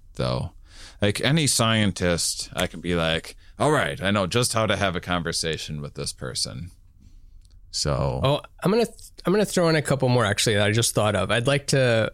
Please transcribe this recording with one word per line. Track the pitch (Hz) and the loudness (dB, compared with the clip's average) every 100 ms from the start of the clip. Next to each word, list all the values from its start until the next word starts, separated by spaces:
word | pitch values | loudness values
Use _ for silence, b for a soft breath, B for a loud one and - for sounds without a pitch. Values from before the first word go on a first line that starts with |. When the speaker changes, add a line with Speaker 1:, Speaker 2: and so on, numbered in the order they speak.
| - - | -18 -6
Speaker 1:
though. | 62 64 92 - B B B B | -2 -2 -6 -12 B B B B
Like, | 101 104 | -2 0
any | 120 156 143 | 2 2 2
scientist, | - 113 113 104 87 90 85 - - - - | 2 2 4 2 2 0 0 -2 -4 -8 -4
I | 87 | -4
can | - | -4
be | 85 87 | -4 0
like, | 82 82 - - b b | 0 -2 -4 -18 b b
"All | 123 | 0
right, | 151 90 69 | 2 0 -2
I | 92 | -2
know | 104 92 | 0 0
just | 113 123 | 0 0
how | 113 110 | 0 0
to | 98 | 2
have | 98 87 | 0 -2
a | |
conversation | 87 90 82 82 82 78 - 76 | -4 -4 -2 -4 -4 -4 -6 -8
with | 71 | -10
this | 71 71 | -8 -10
person." | - 65 57 - 57 87 - - - - - - - - - - | -8 -10 -8 -8 -8 -14 -16 -20 -20 -20 -20 -20 -20 -20 -20 -12
So | - 73 69 69 64 | -6 -2 0 0 0
Speaker 2:
Oh, | 131 143 - - | 0 -2 -6 -6
I'm | 170 | 0
gonna | 220 226 | 0 0
th-, | - - - - | -6 -20 -10 -2
I'm | |
gonna | 202 196 | 0 0
throw | - 165 | 0 2
in | 160 | 2
a | |
couple | 139 135 127 | 0 0 2
more, | 123 107 | 4 2
actually, | 101 - 104 | 2 2 2
that | 104 | 2
I | |
just | 107 117 - | 2 0 2
thought | 107 101 | 2 2
of. | 95 | 2
I'd | 107 123 | 0 2
like | 139 - | 0 2
to, | 139 127 113 110 | 2 4 4 0